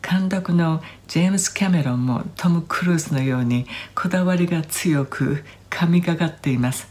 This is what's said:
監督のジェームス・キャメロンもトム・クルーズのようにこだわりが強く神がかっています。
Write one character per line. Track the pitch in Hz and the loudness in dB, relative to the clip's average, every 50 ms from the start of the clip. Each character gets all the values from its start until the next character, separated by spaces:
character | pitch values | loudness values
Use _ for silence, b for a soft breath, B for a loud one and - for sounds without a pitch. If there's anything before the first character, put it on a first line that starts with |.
| - | -2
監 | - 175 190 190 185 | 0 0 0 2 0
督 | 196 190 185 - 175 | -2 -2 -2 0 2
の | 175 170 160 160 160 B B B B B | 2 2 2 0 -2 B B B B B
ジ | - - 165 | -4 0 2
ェ | 175 185 | 2 2
ー | |
ム | 196 196 | 2 0
ス・ | 180 - | -2 -4
キ | - - 196 | -2 0 2
ャ | 190 | 2
メ | 180 165 | 2 2
ロ | 139 127 123 | 2 0 0
ン | 123 123 | 0 0
も | 127 120 - - - - | 0 0 -2 -4 -8 -10
ト | - - | -2 2
ム・ | 180 170 170 160 | 2 2 2 0
ク | - - - 180 | -2 -4 -2 0
ル | 180 170 | 2 0
ー | 160 | 0
ズ | 156 - | 0 -2
の | 160 139 131 | -2 0 0
よ | 135 127 127 | 0 0 0
う | 123 | 0
に | 120 120 123 127 B B B B B B | 2 0 0 -2 B B B B B B
こ | - - | -4 -2
だ | 180 180 185 180 | 0 0 2 2
わ | 180 180 | 2 2
り | 175 175 | 2 2
が | 170 175 165 | 2 0 -2
強 | 151 - - - - 180 151 143 135 | -2 -4 -6 -2 0 0 2 2 0
く | 139 - - 139 135 139 147 B B B B - - | -4 -2 -2 -2 -2 -2 -4 B B B B -14 -12
神 | - - 175 170 170 180 | -4 0 2 4 4 2
が | 175 180 165 | 2 2 0
か | 160 175 | 0 -2
っ | 160 - | -4 -4
て | - - 147 | -4 -2 -2
い | 127 123 | 0 2
ま | 123 127 131 | 0 0 -2
す。 | - - - | -4 -10 -16